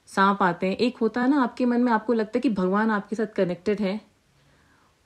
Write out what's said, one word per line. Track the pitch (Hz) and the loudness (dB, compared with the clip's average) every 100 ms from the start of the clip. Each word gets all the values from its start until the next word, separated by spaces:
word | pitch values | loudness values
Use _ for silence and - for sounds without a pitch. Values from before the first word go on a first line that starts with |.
| _ | _
सांप | - 196 196 | 2 2 4
आते | 190 170 185 | 0 0 -2
हैं।" | - | 0
एक | 240 247 | -2 0
होता | 220 247 | -2 0
है | 247 | 0
ना | 294 | 2
आपके | 233 - 247 | 0 0 0
मन | 240 | 2
में, | 247 | 2
आपको | 220 226 | 0 0
लगता | 233 214 | -2 0
है | 240 | -2
कि | 262 | -2
भगवान | 196 185 196 220 | 0 0 2 0
आपके | 208 - 220 | -2 -4 -6
साथ | 214 | -4
कनेक्टेड | - 180 175 - 202 | -2 -2 -2 -4 -2
है | 190 214 - _ _ _ _ _ _ _ _ _ | -2 -4 -12 _ _ _ _ _ _ _ _ _